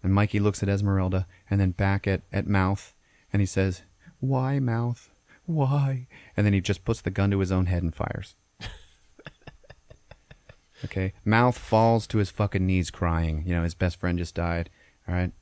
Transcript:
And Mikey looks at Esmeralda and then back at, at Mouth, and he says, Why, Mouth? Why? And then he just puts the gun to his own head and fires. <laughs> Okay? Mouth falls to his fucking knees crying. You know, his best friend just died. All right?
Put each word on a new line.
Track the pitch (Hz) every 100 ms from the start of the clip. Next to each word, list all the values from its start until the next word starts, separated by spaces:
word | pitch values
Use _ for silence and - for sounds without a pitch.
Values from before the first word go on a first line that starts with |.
And | 92
Mikey | 98 104 107
looks | 104 98
at | 98
Esmeralda | 98 101 98 92 92 92 - _
and | 98
then | 95
back | 90 98 98 -
at, | 95 -
at | 95 98
Mouth, | 101 92 98 - _ _ _ _
and | 101
he |
says, | 98 - 95 92 - _ - _
Why, | 131 135 131 139
Mouth? | 127 113 120 120 - _ _ -
Why? | - 160 131 143 139 131 127 - -
And | -
then | 104
he | 98
just | 90 101
puts | - 113
the | -
gun | 92 98
to | 98
his | 95
own | 92 92
head | 90
and | 87
fires. | - - - - _ _ _
<laughs> | - - - _ _ _ - _ - - _ - _ - _ - _ - _ - _ _
Okay? | - - 95 -
Mouth | 107 110 123 120
falls | - 110 113 117 -
to | 110
his | 101
fucking | - 104 98
knees | 92 92 85
crying. | - 87 82 80 78
You | 85
know, | 87
his | 85
best | 80 90 -
friend | 90 87
just | 85
died. | - 85 85 82 _ _ _ -
All |
right? | 90 90 -